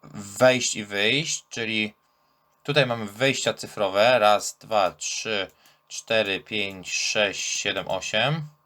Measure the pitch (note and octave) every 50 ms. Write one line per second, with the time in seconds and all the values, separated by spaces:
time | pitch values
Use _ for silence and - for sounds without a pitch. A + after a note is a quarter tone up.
0 | - - - - G2+ G2+ - - B2 B2+ B2+ B2+ B2 - - - G#2 G2+ G2+ G2+
1 | G2+ A2 B2 C#3 E3 D#3 - - - _ - B2 A2+ A2 A2 A2 G#2+ G#2 - _
2 | _ _ _ _ _ _ _ _ _ _ _ _ _ - D3 D3 C3+ B2 A#2+ A#2
3 | A2 G2+ G2+ G#2+ B2+ C#3 C3 - - A#2 A2 - - G#2+ - - G#2 F#2+ F#2+ G2
4 | G#2+ A#2+ C3 A#2+ G#2 G#2 G#2 G2+ F#2 - - _ - G#2+ A2 G#2 F#2+ F2 E2 _
5 | - - - - - A2+ A2 G2+ F#2+ - _ _ _ - _ _ _ _ - -
6 | - - A2+ A2 G#2+ G2 G2 F2+ - - A2+ G#2+ G2+ G2 G2 F#2+ F2 - - -
7 | - - - A2 G#2 G2 F#2 - - - - - - G#2 G2 G2 F2+ - - F#2
8 | - - - G#2+ A2+ C3+ D3+ D#3+ D3+ - _ _ _